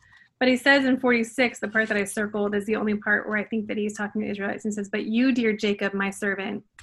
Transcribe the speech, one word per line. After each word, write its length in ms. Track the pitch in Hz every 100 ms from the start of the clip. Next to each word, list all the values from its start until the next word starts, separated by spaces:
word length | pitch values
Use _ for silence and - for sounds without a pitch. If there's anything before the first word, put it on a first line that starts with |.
| _ - _ -
But 80 | 254
he 80 | 254
says 260 | 277 277 269
in 140 | 254
forty-six, 600 | 254 240 226 - 247 240
the 80 | 208
part 180 | 220 220
that 80 | 208
I 60 |
circled 500 | 196 - 208 214 202
is 120 | 208 202
the 100 | 214
only 200 | 208 208
part 340 | 214 208 -
where 80 | 214
I 80 | 196
think 220 | 226 208
that 80 | 208
he's 180 | 208 208
talking 240 | 208 214
to 60 | 214
Israelites 360 | 202 196 - 220
and 80 |
says, 160 | 208 202
"But 160 | 208 214
you, 260 | 220 262
dear 220 | 247 226 214
Jacob, 380 | 214 202 202 196
my 140 | 196
servant," 520 | 196 208 196 196 208 - -